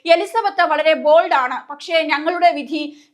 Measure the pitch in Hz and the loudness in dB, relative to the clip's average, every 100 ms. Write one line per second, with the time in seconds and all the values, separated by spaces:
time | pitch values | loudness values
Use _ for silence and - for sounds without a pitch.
0 | 339 339 392 453 415 392 339 302 311 311 | 2 2 2 -2 -2 0 0 0 0 0
1 | 302 311 349 302 254 262 - 285 - 330 | 4 4 4 0 -2 -6 -10 -16 -4 -2
2 | 302 294 311 349 349 294 285 302 294 - | -2 -2 -2 0 0 0 -4 -8 -8 -12
3 | _ | _